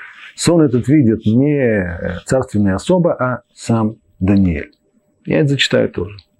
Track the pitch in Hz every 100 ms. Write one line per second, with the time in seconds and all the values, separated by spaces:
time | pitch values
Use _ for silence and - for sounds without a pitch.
0 | - - - - - 170 147 120 120 151
1 | 113 107 101 117 143 147 123 107 87 85
2 | - 87 - 131 131 104 101 95 - 180
3 | 170 - 127 120 - - - 113 110 -
4 | _ - 92 101 95 73 - _ _ _
5 | _ _ - - 143 135 - 120 110 -
6 | 90 101 -